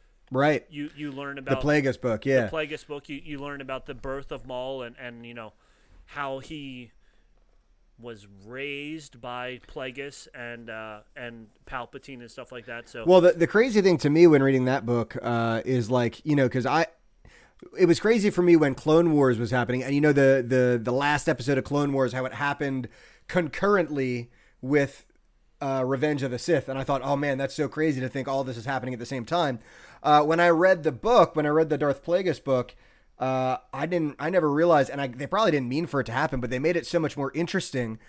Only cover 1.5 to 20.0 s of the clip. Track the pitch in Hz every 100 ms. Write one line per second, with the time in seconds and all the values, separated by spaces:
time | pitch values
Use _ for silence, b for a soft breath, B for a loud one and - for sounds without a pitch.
1.5 | - 147 151 135 123 127 110 135 131 104
2.5 | 156 151 151 - 143 - 143 139 139 143
3.5 | 139 131 131 - 123 139 135 135 135 123
4.5 | 127 131 135 120 120 123 117 117 117 110
5.5 | _ _ _ _ - - 147 139 135 131
6.5 | 156 139 127 120 _ _ _ _ _ _
7.5 | _ _ _ _ _ 120 110 101 98 101
8.5 | 127 143 143 147 160 143 120 123 123 127
9.5 | 127 - 147 131 127 139 - - 131 120
10.5 | 120 117 110 110 107 _ 143 123 117 107
11.5 | _ - 131 120 135 - 127 120 - 120
12.5 | 123 113 117 - - 117 180 175 165 165
13.5 | 208 254 208 190 165 147 156 175 143 135
14.5 | 131 127 135 113 120 110 139 120 117 117
15.5 | 113 - 127 110 127 117 - 156 143 127
16.5 | 131 123 151 - _ _ _ - b b
17.5 | b - - 175 165 208 233 202 175 175
18.5 | 165 143 131 151 156 175 147 131 113 120
19.5 | 127 120 127 127 143